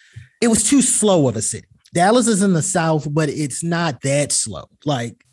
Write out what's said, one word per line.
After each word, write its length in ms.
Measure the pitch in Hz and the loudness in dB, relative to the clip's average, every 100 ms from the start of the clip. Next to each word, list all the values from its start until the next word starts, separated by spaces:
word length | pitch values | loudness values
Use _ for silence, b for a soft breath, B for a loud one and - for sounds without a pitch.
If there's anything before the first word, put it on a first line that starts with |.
| b b b b | b b b b
it 60 | 233 | 0
was 160 | 220 | 2
too 180 | - 285 | 2 2
slow 460 | - - 208 180 131 | 2 2 2 4 2
of 80 | 110 | 0
a 60 | |
city. 260 | - 92 - _ _ | -6 -8 -14 _ _
Dallas 340 | 170 185 247 220 | 0 4 4 2
is 140 | 196 | 2
in 100 | 202 | 2
the 80 | 165 | 2
South, 460 | - 180 165 156 147 | 0 -2 0 -2 -2
but 180 | 151 151 | -2 -2
it's 340 | 139 147 - | -2 -6 -6
not 380 | 170 170 170 123 | -4 -2 -4 -4
that 300 | 135 143 147 | -2 0 0
slow. 340 | - 113 80 - _ 147 | -2 -4 -10 -16 _ -4
Like, 400 | 131 117 - _ | -4 -6 -12 _